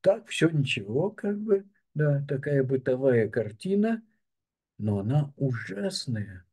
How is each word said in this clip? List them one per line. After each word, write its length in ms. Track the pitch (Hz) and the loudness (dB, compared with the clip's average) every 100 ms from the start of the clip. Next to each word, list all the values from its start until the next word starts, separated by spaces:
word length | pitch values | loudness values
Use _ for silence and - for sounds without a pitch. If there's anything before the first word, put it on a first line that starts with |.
Так 260 | 185 226 - | 4 2 -2
все 220 | - 170 | 0 2
ничего, 600 | 156 123 - 98 123 190 | 2 0 -2 -2 -2 -2
как 300 | - 208 208 | -4 -4 -4
бы, 260 | 214 196 196 _ _ | 0 0 0 _ _
да, 300 | 147 151 143 143 | -2 0 0 -2
такая 360 | 139 147 143 | -4 0 0
бытовая 640 | 131 135 127 127 135 120 107 | 2 0 0 2 4 4 2
картина, 760 | 117 107 110 185 202 220 226 _ _ _ _ _ _ _ - | -2 -4 -6 -2 2 2 0 _ _ _ _ _ _ _ -6
но 220 | 107 101 | -2 -2
она 340 | 104 143 143 - | 0 0 -2 -2
ужасная. 1080 | 135 117 - 98 139 190 - 110 98 90 _ | -2 -2 -6 -6 -4 -4 -6 -6 -6 -14 _